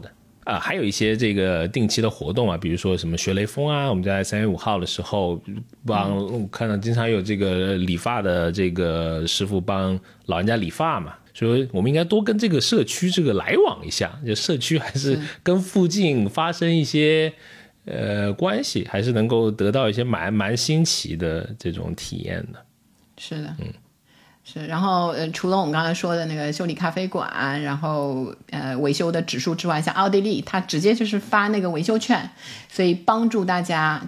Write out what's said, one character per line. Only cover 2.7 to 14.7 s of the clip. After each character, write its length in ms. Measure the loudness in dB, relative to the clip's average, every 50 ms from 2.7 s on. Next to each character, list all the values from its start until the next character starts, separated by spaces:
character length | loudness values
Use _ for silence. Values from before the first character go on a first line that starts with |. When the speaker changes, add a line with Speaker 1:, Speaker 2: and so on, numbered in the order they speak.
Speaker 1:
如 60 | -2 0
说 200 | 0 0 0 0
什 100 | 0 -2
么 80 | -4
学 200 | -2 -2 0 0
雷 100 | 0 0
锋 220 | -2 -2 -2 -2 0
啊， 200 | 0 0 0 0
我 60 | 0
们 100 | 0 0
在 200 | 0 0 0 0
三 160 | -2 -2 0
月 80 | 0 0
五 100 | 0 -2
号 220 | -2 -2 -2 -2
的 60 | -2
时 140 | -4 -4 -6
候 400 | -6 -4 -2 0 0 0 -2 -4 -6 -8 -10 -10 -12 -14 -16 -10 -4
帮， 320 | -2 0 0 0 0 0 -2
Speaker 2:
嗯。 320 | -2 -4 -4 -4 -6 -6
Speaker 1:
看 160 | -4 -4 -2 -2
到 80 | 0
经 160 | 0 0 0
常 160 | 0 2 2 2
有 140 | 2 0
这 160 | 0 0 0 0
个 380 | 2 2 2 2 0 0 0
理 200 | 0 2 0 0
发 240 | 0 0 0 0 0
的 320 | 0 2 2 2 2 0
这 200 | 2 2 0 0
个 540 | 2 0 0 0 0 0 0 -2 -2 -2 -2 -2
师 180 | -2 -2 -2
傅 160 | 0 0 -2
帮 380 | 0 0 0 0 0 0 0 -2 -4 -8 -20 -12 _
老 120 | -4 -2 0
人 100 | 2 2
家 80 | 2
理 160 | 2 0 -2
发 280 | -2 -2 0 0 0 -2
嘛， 140 | -4 -8 -12 -16 _ _ -8
所 200 | -2 0 2 2
以 140 | 2 2 0
我 80 | 0 0
们 80 | 2 2
应 80 | 2
该 80 | 2 2
多 200 | 2 2 2 2
跟 120 | 2 2 2
这 100 | 2 2
个 100 | 2 2
社 240 | 2 4 4 2 2
区 280 | 2 0 -2 -2 0
这 100 | 2 2
个 140 | 2 2 2
来 180 | 2 0 2 4 4 4 4
往 180 | 2 -2 -6
一 60 | -6
下， 200 | -4 -2 -2 -4 -4 -4 -4
就 80 | -2 -2
社 240 | 0 0 0 0 0
区 220 | 0 2